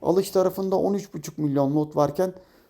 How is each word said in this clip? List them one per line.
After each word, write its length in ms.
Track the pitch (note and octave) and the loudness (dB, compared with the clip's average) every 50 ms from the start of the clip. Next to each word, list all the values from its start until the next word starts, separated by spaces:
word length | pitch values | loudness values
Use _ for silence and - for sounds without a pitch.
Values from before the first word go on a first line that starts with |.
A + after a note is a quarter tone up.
alış 280 | - C#3+ F3 F#3+ F#3+ F#3+ | 0 0 2 2 0 0
tarafında 460 | - F#3+ F#3 F#3 F3+ G3 F#3+ F#3+ F#3+ | 0 2 2 2 0 -2 -2 0 0
on 180 | F#3 E3 F#3+ G3+ | 0 2 0 0
üç 200 | G3+ F#3 - - | -2 -4 -8 -12
buçuk 240 | E3 D3+ - - - | -12 -12 -10 -6 -4
milyon 380 | D3+ D3 C#3 C#3+ C#3 C3+ C#3+ | -2 0 2 2 2 2 2
lot 200 | D3+ D3+ D3+ D3+ | 0 0 0 0
varken 380 | D3 D3 C#3 D3 - F#3 F#3 F#3 - - _ _ _ _ _ | 0 0 2 2 0 -2 -2 -2 -8 -18 _ _ _ _ _